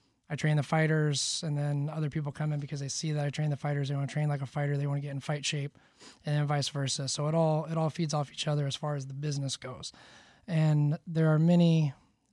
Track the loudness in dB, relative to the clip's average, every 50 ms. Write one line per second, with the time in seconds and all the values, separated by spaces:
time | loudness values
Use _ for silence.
0 | _ _ _ _ _ -8 -6 0 2 2 4 2 2 2 2 2 4 4 4 2
1 | 2 2 2 0 -2 -4 -4 -4 -4 -2 -2 -2 0 0 0 0 -2 -2 -2 -2
2 | -4 -2 -2 -2 -4 -4 -4 -4 -2 -2 -2 -2 -4 -6 -6 -6 -6 -6 -6 -4
3 | -2 -2 -2 0 -2 -2 -2 0 0 0 0 -2 -2 -2 0 0 0 -2 -2 -2
4 | -2 -2 0 0 0 0 0 -2 -4 -6 -4 -2 0 0 0 0 0 0 -2 -2
5 | -4 -4 -8 -8 -4 -4 -4 -4 -2 -4 -4 -4 -4 -6 _ -14 _ _ _ _
6 | -20 -20 -20 _ -2 0 2 2 2 2 2 0 0 -2 -2 -2 -2 -2 -2 -4
7 | -4 -6 -4 -2 0 0 2 4 4 4 2 2 0 -2 -2 0 0 0 0 -2
8 | -2 0 0 -2 -2 -4 -6 -6 -2 0 0 0 0 -2 -4 -4 -4 -4 -4 -4
9 | -6 -8 -8 -6 -4 -2 -2 -2 -2 -4 -6 -6 -8 -12 -10 -10 -12 -14 -14 -16
10 | -20 -20 -20 -20 -20 -20 -20 _ -8 -2 0 2 4 4 4 4 4 2 0 -2
11 | -6 -4 0 2 4 4 4 6 6 6 6 6 6 6 6 4 2 0 -2 _
12 | _ _ _ _ _ _